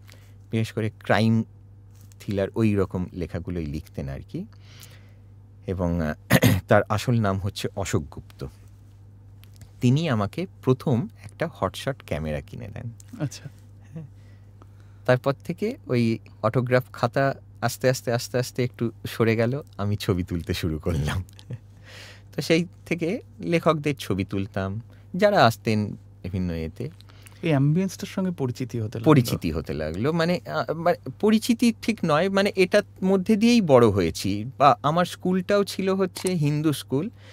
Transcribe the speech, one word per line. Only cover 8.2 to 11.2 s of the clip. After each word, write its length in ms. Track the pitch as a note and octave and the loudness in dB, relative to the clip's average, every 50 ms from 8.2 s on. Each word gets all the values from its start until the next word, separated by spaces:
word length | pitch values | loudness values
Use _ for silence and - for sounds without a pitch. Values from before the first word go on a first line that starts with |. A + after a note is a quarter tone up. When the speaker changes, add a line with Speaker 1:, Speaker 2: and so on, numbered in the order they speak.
| - - - - C#2 C2+ - - - - - - - - - - - - - - - - - - - - - - - - - - | -18 -18 -14 -12 -12 -12 -14 -16 -20 -20 -20 -20 -20 -20 -20 -20 -20 -20 -20 -20 -20 -20 -20 -20 -20 -20 -20 -20 -20 -20 -8 0
Speaker 1:
তিনি 280 | B2+ B2 C3 D3+ E3+ D#3 | 2 2 2 2 2 0
আমাকে 360 | A#2+ G#2+ G2+ G2 - D#3+ F#3 - - - - | 0 0 -2 -4 -4 -8 -8 -8 -10 -4 0
প্রথম 440 | C3 B2+ - - D#3+ B2 A2+ F#3 - - - | 0 0 0 0 -2 -2 -2 -2 -6 -10 -16